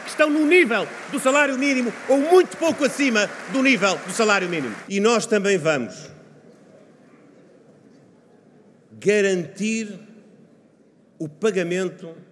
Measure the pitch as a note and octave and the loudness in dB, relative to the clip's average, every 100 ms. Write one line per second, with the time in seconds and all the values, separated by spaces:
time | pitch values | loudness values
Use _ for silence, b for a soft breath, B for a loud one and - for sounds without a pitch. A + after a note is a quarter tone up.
0 | - - D4+ D4 D4+ F4+ D4 A3 D#3+ - | -14 0 0 2 4 4 4 2 -4 -10
1 | - C#4 C4 C#4+ C#4+ C4 C#4+ C4 A#3+ - | -8 -2 2 4 2 2 0 0 -2 -6
2 | - C#4 D4 F#4 F4 - E4 - C#4+ - | 0 2 6 4 4 0 -2 0 -2 0
3 | C#4 A3 G3+ - - A3+ C4 A#3 G3 F3 | 0 2 0 -4 -6 0 2 2 2 -2
4 | F#3 F#3 G#3+ G3+ F3+ E3+ B2+ G2+ - G3 | -6 -2 2 2 0 -4 -6 -10 -6 0
5 | G#3 A#3 G#3+ G#3+ G3 G3 D#3 D3 A#2 - | 2 2 2 0 2 0 0 -2 -4 -12
6 | - - - - - - - - - _ | -20 -20 -20 -20 -20 -20 -20 -20 -20 _
7 | _ _ - - _ _ _ - - - | _ _ -20 -20 _ _ _ -20 -20 -20
8 | _ _ _ _ _ _ _ _ _ A2+ | _ _ _ _ _ _ _ _ _ -6
9 | E3 G#3 G3 F#3 D#3+ - G#3 A3+ G#3+ F#3+ | 0 2 2 -2 -6 -6 -4 -4 -8 -12
10 | - - - - - _ _ _ _ _ | -20 -20 -20 -20 -20 _ _ _ _ _
11 | _ _ D#3+ - A3 F#3+ E3+ F3+ F#3 - | _ _ -14 -4 -2 -2 -2 -4 -4 -8
12 | E3+ D#3+ - | -18 -20 -20